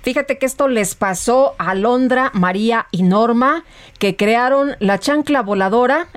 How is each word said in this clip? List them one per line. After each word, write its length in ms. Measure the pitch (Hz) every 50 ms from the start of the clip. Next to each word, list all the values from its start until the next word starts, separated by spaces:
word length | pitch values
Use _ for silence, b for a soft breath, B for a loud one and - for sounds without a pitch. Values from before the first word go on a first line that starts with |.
Fíjate 360 | - 254 240 294 277 - 269 269
que 80 | 262
esto 220 | 262 - - 285 269
les 260 | 254 220 202 185 -
pasó 600 | - 214 196 185 175 - - 240 262 269 269 - -
a 120 | 165 175
Alondra, 600 | 190 190 202 240 247 254 262 247 254 254 262 - -
María 520 | 202 180 185 185 202 214 226 233 226 - -
y 120 | - 165
Norma, 640 | 185 180 190 208 226 233 233 233 254 269 302 339 320 B B B B B B B
que 180 | - 196 190
crearon 600 | - 208 208 233 233 247 254 269 277 277 285 262 -
la 200 | 208 196 202 190
chancla 440 | - 277 294 302 294 285 294 269
voladora, 680 | 226 196 202 196 190 190 214 240 247 247 277 320 349 - -